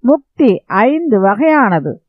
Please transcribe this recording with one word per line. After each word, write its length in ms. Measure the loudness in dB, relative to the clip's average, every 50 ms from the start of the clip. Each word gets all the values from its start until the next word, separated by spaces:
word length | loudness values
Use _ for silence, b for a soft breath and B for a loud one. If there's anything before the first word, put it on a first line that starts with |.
| 0
முக்தி 480 | 0 0 0 _ _ _ 0 0 0 0 0 _
ஐந்து 520 | _ -2 0 0 0 0 -2 -2 -2 -2 0
வகையானது. 720 | 0 0 0 0 0 0 2 2 0 0 0 -2 -4 -6 -10 -12 _